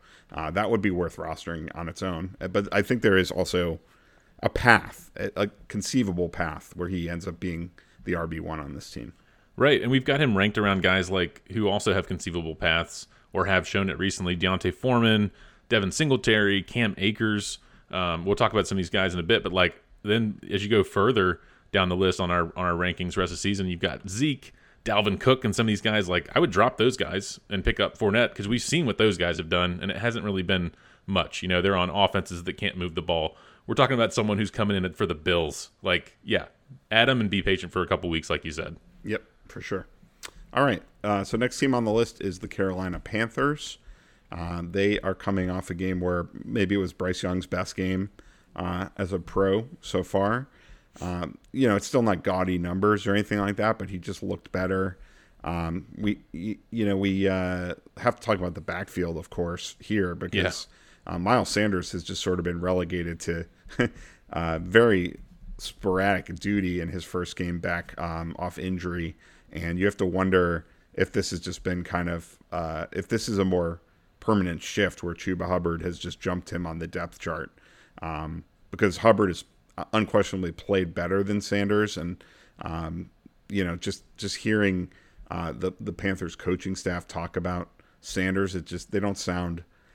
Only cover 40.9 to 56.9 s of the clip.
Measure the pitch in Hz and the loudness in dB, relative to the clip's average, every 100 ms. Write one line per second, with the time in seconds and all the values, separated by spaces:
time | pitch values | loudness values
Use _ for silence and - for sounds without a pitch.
40.9 | _ 104 101 98 113 123 - 139 123 113 | _ 0 0 0 0 0 0 2 2 2
41.9 | 110 117 - 98 90 110 - 95 92 92 | 2 0 -2 -6 -6 -8 -2 -2 -2 -4
42.9 | 85 - 107 113 - 139 151 - - - | -6 -4 -2 -2 0 -2 -2 -8 -14 -20
43.9 | - _ _ - 85 85 85 85 98 101 | -20 _ _ -14 -8 -6 -6 -4 2 2
44.9 | 104 95 92 - 98 90 90 - 87 92 | 2 -2 -4 -2 0 0 -2 -6 -4 -2
45.9 | 90 90 87 85 - - 117 95 101 90 | -2 0 -2 -4 -10 -4 0 2 2 0
46.9 | - 90 90 95 90 90 92 92 - 92 | -2 -4 -2 -2 -2 -2 -4 -4 -4 -2
47.9 | 92 101 - - _ _ - 90 90 95 | -2 -4 -10 -20 _ _ -8 -4 -4 -6
48.9 | - 92 92 - - 98 101 123 - - | -6 -4 -4 -2 2 4 2 -2 -12 -4
49.9 | 92 90 98 101 117 139 _ - - _ | -4 0 0 2 0 -4 _ -20 -20 _
50.9 | - 87 90 85 - _ - 127 101 - | -8 -6 -4 -6 -10 _ 0 4 2 2
51.9 | 135 113 87 - 92 92 90 87 92 104 | 2 4 2 0 0 2 0 0 2 4
52.9 | 104 98 101 101 104 101 98 107 - 95 | 4 2 0 2 0 0 0 0 0 -4
53.9 | 92 85 92 95 90 - 92 92 95 95 | -8 -8 -8 -6 -8 -6 -4 0 0 -2
54.9 | 90 - - _ _ - 85 82 87 110 | -6 -16 -20 _ _ -6 -4 -4 -4 -8
55.9 | - 104 - - 80 101 101 - 117 101 | -4 -2 -2 -6 -8 -8 -8 -6 -2 0